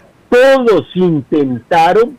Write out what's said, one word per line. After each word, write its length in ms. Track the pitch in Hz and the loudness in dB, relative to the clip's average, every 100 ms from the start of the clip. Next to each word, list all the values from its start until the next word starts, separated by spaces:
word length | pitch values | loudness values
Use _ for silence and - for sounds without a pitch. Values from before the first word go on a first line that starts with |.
| _ _ _ | _ _ _
todos 580 | 240 269 269 240 185 127 180 | 2 2 2 2 -2 -2 -4
intentaron 1200 | 180 156 127 156 135 123 - - 180 196 240 | -2 -2 -4 -4 -4 -6 -4 0 0 0 -2